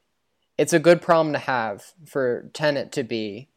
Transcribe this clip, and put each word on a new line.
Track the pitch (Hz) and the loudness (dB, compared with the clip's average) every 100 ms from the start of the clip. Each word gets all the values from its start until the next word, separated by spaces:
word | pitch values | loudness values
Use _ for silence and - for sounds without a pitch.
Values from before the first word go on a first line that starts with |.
| _ _ _ _ _ - | _ _ _ _ _ -4
it's | 151 | 0
a | 165 | 4
good | 151 175 | 6 4
problem | - 170 160 | 4 2 2
to | 139 | -2
have | - 127 113 101 - _ 147 | -4 -4 -4 -8 -16 _ -10
for | 143 127 120 - | -4 -2 -4 -8
Tenet | - 151 143 - | -4 -2 -2 -4
to | - | -6
be | 117 117 107 101 143 | -6 -6 -6 -10 -16